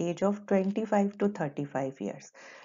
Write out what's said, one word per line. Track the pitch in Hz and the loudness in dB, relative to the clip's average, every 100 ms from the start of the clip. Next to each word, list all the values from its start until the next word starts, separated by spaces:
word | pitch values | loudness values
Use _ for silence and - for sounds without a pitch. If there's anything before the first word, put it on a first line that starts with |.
age | 170 170 | -2 2
of | 196 208 - | 0 0 2
twenty-five | 196 190 202 220 208 202 - | 2 2 0 2 2 2 2
to | 202 | -2
thirty-five | 208 151 147 143 135 135 135 | 0 -2 -2 -4 -2 -2 -4
years. | 101 - - - - - | -6 -8 -12 -20 -20 -20